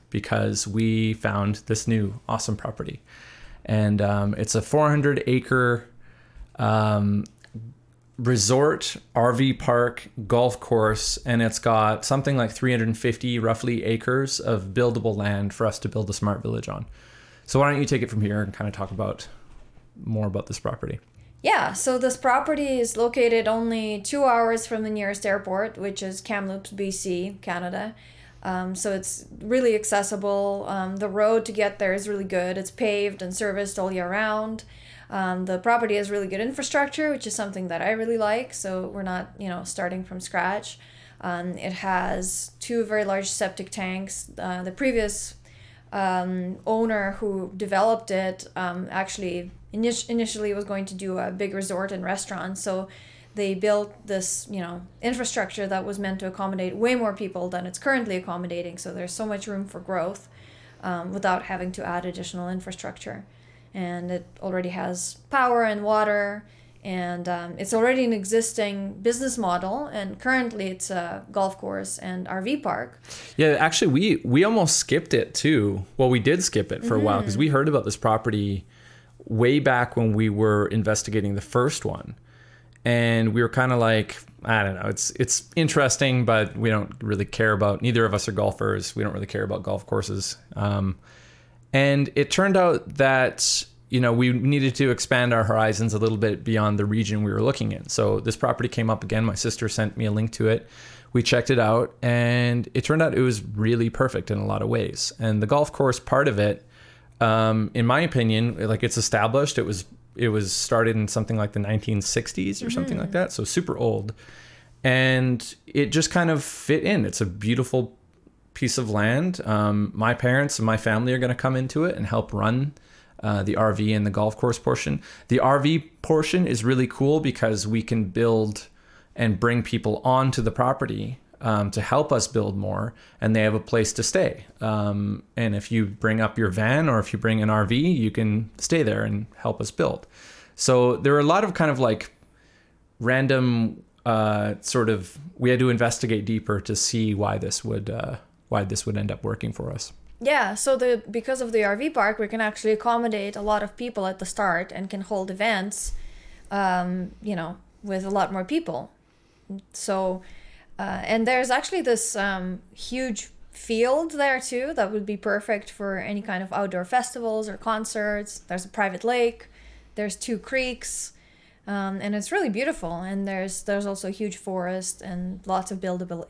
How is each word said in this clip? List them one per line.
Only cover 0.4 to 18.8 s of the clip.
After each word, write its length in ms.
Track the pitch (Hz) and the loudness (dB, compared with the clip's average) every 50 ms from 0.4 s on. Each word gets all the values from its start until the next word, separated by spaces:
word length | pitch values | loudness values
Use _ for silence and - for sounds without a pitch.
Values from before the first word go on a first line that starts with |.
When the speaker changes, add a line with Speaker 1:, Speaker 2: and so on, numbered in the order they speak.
| 104 104 104 101 - | 0 0 0 -2 -2
Speaker 1:
we 480 | 104 101 110 113 110 110 110 110 110 110 | -2 0 0 2 2 2 2 2 0 0
found 420 | 110 - 107 101 101 101 104 104 - - | -2 -2 -2 0 0 0 0 0 -2 -2
this 220 | - 110 - - 123 | -4 -2 -2 0 0
new 320 | 113 110 104 98 107 123 - - | 0 2 0 0 -4 -6 -6 -4
awesome 280 | 113 110 - - 107 | -4 -2 -2 -2 -4
property. 460 | - - 120 - - - - 143 - _ - - - - - - - - - - - - | -4 -4 -6 -8 -8 -8 -10 -10 -12 _ -20 -20 -20 -20 -20 -20 -20 -20 -20 -20 -10 -4
And, 340 | - 214 214 214 208 208 - | 0 2 2 4 4 4 2
um, 340 | 202 - - 101 101 101 - - | 2 2 2 2 2 0 0 -2
it's 160 | 107 - - | -2 0 0
a 80 | 113 | -2
four 260 | - - - 151 151 147 | 0 2 2 4 4 4
hundred 340 | 147 147 135 147 139 135 - | 4 4 4 2 2 2 2
acre, 640 | 127 127 127 127 - 131 127 123 123 120 117 - - - - - - - - - - - - - - - - | 2 0 0 2 2 2 2 4 2 2 0 -4 -8 -20 -20 -20 -20 -20 -20 -20 -20 -20 -20 -20 -14 -6 -2
um, 640 | 117 107 110 110 107 107 104 104 101 101 101 101 - - _ _ - - - 110 113 117 - - _ _ _ _ _ _ _ | 0 2 4 4 4 4 4 4 4 2 2 2 0 -4 _ _ -20 -18 -16 -16 -14 -16 -18 -20 _ _ _ _ _ _ _
resort, 800 | - 117 123 127 110 98 110 131 135 147 156 - - - - - - - _ - | -2 0 2 4 4 4 4 4 6 4 4 2 0 -2 -6 -8 -10 -10 _ 2
R 200 | 120 113 123 117 | 4 4 4 4
V 180 | 117 135 131 | 4 4 2
park, 560 | 123 - - - 120 120 120 120 120 - - - - 123 107 | 2 0 2 2 4 4 4 2 0 -6 -14 -14 -12 -10 -2
golf 340 | 92 123 120 123 123 - - | 2 4 4 4 4 2 -2
course, 580 | - - 120 113 107 107 107 - - - - - - | -2 0 2 4 4 4 2 2 0 -2 -4 -4 -2
and 160 | 127 117 117 | 0 2 2
it's 160 | 117 110 - - | 2 2 0 0
got 480 | - 117 113 110 107 107 110 - - | 2 2 4 4 4 4 2 0 0
something 320 | - 139 139 131 143 139 127 | 0 0 2 2 2 2 2
like 140 | 117 104 | 0 0
three 180 | - - 131 127 | -2 0 0 2
hundred 260 | 123 113 113 113 110 | 2 2 2 0 0
fifty, 420 | - - 123 113 - - 123 120 117 | 0 0 0 0 0 -2 -2 0 0
roughly, 460 | 110 113 113 - - 127 120 - - | 2 0 0 0 0 -2 -2 0 0
acres 560 | 110 113 113 - 127 127 135 135 135 - - | 0 0 0 0 0 0 2 0 0 -2 -2
of 280 | - - 117 98 95 98 | 0 0 0 0 0 -2
buildable 460 | 92 123 123 120 113 117 - 113 101 | 2 2 4 4 2 2 0 0 0
land 380 | 101 101 104 101 101 101 98 | 0 0 0 0 0 0 -2
for 140 | - - 113 | -2 0 0
us 120 | 107 - - | 0 0 -2
to 100 | - 101 | -4 -4
build 180 | - 110 101 98 | -2 -2 -2 -2
a 60 | 98 | -2
smart 280 | - 104 107 98 - | 0 0 0 0 0
village 280 | - 110 113 113 113 - | -2 -4 -4 -4 -4 -6
on. 160 | - - - - - - - - - - - - - - - | -8 -8 -10 -12 -14 -20 -20 -20 -20 -20 -20 -20 -20 -18 -6
So 160 | - - 131 | 0 2 4
why 100 | 143 143 | 4 4
don't 100 | 143 139 | 4 2
you 60 | 143 | 0
take 160 | 131 139 120 | 0 0 0
it 60 | 120 117 | 0 0
from 140 | 110 107 | 0 0
here 180 | 107 101 104 107 | 0 0 0 0
and 140 | 101 101 - | -2 -4 -4
kind 120 | - 104 | -6 -6
of 60 | 104 | -6
talk 200 | - - | -6 -6